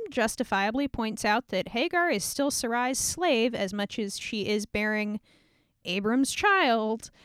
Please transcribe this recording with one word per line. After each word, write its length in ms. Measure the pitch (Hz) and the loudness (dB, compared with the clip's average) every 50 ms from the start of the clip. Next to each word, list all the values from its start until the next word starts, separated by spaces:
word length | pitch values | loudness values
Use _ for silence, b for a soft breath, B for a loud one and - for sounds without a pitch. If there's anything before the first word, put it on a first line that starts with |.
| 466 370 | -10 -4
justifiably 760 | - 254 220 226 - - 247 - 214 196 196 214 220 269 285 | 0 0 0 0 0 -2 -2 0 0 2 2 2 0 0 -2
points 380 | 269 - - 226 220 214 - - | -2 -2 -4 -4 -4 -4 -2 0
out 240 | 214 208 240 - - | 0 0 0 0 -2
that 200 | - 185 - - | -4 -4 -4 -2
Hagar 420 | - 233 285 349 - 349 349 339 | -2 -2 -2 0 2 2 2 2
is 120 | 262 202 | 0 0
still 280 | - - - - 277 285 | -2 -2 -2 0 0 0
Sarai's 480 | 285 - - 233 233 240 247 254 269 - | 0 0 -2 -2 0 0 0 0 0 -2
slave 560 | - - - 320 370 349 269 226 226 254 233 | -2 -2 -2 0 2 2 4 4 2 2 0
as 180 | - 202 185 | -2 -4 -4
much 260 | 202 208 202 - - - | -2 -4 -6 -4 -4 -4
as 200 | 214 202 - - | -6 -4 -6 -8
she 300 | - - - 214 190 202 | -8 -6 -6 -4 -2 0
is 180 | 208 208 208 | -2 -2 -2
bearing 520 | - - 214 214 214 214 214 214 208 208 214 b b b b b b b b b b b _ - | -4 -4 -2 0 0 0 0 -2 -4 -6 -8 b b b b b b b b b b b _ -8
Abram's 460 | - 180 196 196 214 240 262 277 - | -6 -4 -2 0 2 2 2 2 2
child, 800 | - - - 415 392 381 339 254 226 220 214 220 226 220 - - b b b | 0 2 4 4 6 6 6 4 4 2 2 -2 -4 -4 -8 -14 b b b